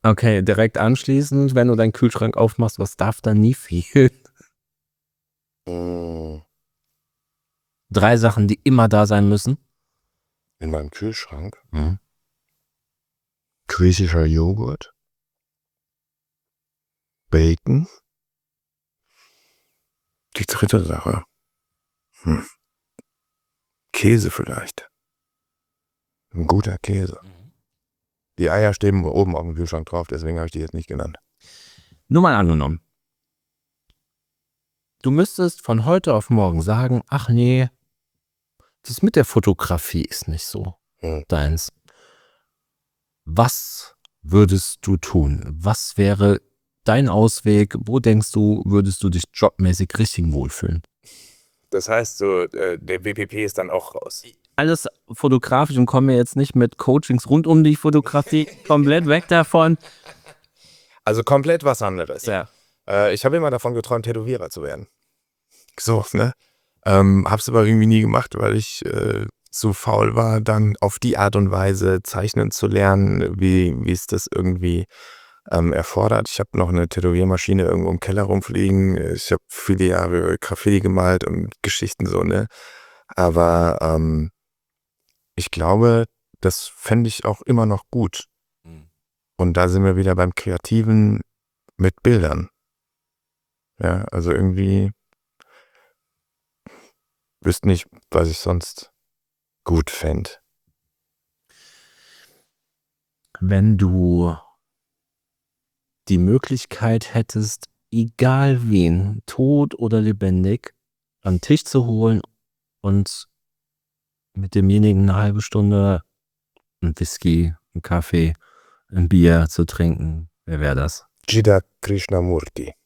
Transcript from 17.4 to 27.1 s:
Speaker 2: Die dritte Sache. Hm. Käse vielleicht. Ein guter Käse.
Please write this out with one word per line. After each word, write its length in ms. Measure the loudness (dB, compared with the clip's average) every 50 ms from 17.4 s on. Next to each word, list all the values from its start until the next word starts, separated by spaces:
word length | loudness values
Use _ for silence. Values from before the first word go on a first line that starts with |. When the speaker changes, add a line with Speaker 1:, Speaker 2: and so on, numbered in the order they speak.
| 4 4 2 0 _ 0 0 0 0 -2 -10 _ _ _ _ _ _ _ _ _ _ _ _ _ _ _ _ _ _ _ _ _ _ _ _ _ _ _ _ _ _ _ _ _ _ _ _ _ _ _ _ _ _ _ _ _ _ _ _
Speaker 2:
Die 80 | -8 -6
dritte 380 | -6 -2 -2 0 0 0 0 0
Sache. 400 | -2 -6 -6 -4 -6 -6 -6 -8 _ _ _ _ _ _ _ _ _ _ _ _ _ _ _ _ _ _ _ -4
Hm. 220 | -4 -4 -4 -4 -14 _ _ _ _ _ _ _ _ _ -20 _ _ _ _ _ _ _ _ _ _ _ _ _ _ _ _ _ _ -6
Käse 380 | 0 4 4 4 4 2 -2
vielleicht. 580 | -6 -8 -10 -8 -10 -12 -12 -12 -16 -18 -20 _ _ _ _ _ _ _ _ _ _ _ _ _ _ _ _ _ _ _ _ _ _ _ _ _ _ _ _ _ -8
Ein 140 | -6 -2
guter 300 | 0 0 0 0 -2 -6 -6
Käse. 400 | -6 -4 -4 -4 -4 -8